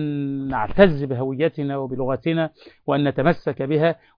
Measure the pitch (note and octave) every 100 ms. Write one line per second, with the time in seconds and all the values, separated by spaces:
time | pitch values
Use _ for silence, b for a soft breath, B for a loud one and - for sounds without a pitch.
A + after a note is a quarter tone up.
0 | D3+ C#3+ C#3 C#3 C3+ B2+ G#2+ - G3 C#3+
1 | C#3 B2 C3+ C3 D#3+ D#3 C#3+ C#3 C3 C3
2 | C3 B2+ D#3+ E3 D#3 B B B - C#3+
3 | C#3+ C#3 D3 E3 D3+ C3+ C#3 D3+ E3 D#3+
4 | b